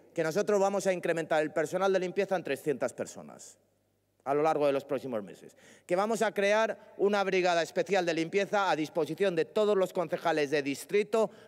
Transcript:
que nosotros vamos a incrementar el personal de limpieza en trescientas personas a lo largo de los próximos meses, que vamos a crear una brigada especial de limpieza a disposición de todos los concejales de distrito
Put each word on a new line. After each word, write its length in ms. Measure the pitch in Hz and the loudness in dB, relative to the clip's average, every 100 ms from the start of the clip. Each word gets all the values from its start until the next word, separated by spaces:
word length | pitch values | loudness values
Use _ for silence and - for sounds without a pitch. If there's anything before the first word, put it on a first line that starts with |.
| - - | -10 -4
que 80 | |
nosotros 360 | 160 160 208 208 | -2 -2 0 2
vamos 280 | 196 196 190 | 2 2 0
a 60 | |
incrementar 500 | 185 175 165 156 160 | 0 -2 -2 0 0
el 80 | 156 | 0
personal 420 | 165 151 180 196 | -2 -2 0 2
de 60 | 190 | 2
limpieza 360 | 180 180 190 185 | 0 -2 -2 -2
en 80 | |
trescientas 480 | 147 131 151 127 123 | -2 -4 -2 -2 -4
personas 680 | - 104 - - 60 - - _ _ _ _ _ _ | -4 -10 -12 -18 -18 -20 -20 _ _ _ _ _ _
a 100 | 127 | -2
lo 80 | 143 | 0
largo 240 | 160 151 143 | 2 2 2
de 80 | |
los 100 | 139 | 0
próximos 380 | 131 131 131 113 | -2 -6 -4 -6
meses, 320 | 95 80 82 - - - - | -6 -14 -20 -20 -20 -20 -4
que 100 | 175 | 0
vamos 280 | 208 226 | 0 0
a 80 | 214 | 0
crear 640 | 202 196 208 226 - - - | 0 2 2 0 -4 -14 -2
una 260 | 202 208 | 2 2
brigada 380 | 190 185 180 170 | 2 2 2 2
especial 420 | 160 190 165 190 | 0 -2 0 0
de 120 | 170 160 | 2 0
limpieza 560 | 165 196 196 208 190 | 0 -2 0 0 2
a 40 | 156 | 0
disposición 600 | 151 175 151 160 196 170 | -2 -2 -4 0 0 0
de 100 | 151 | 0
todos 320 | 214 208 196 | 0 2 2
los 160 | 185 | 0
concejales 560 | 185 170 170 170 156 143 | -2 -4 -2 0 0 2
de 140 | 147 | 0
distrito 680 | 139 135 - 202 208 226 214 - | 0 -4 -2 0 2 0 0 -4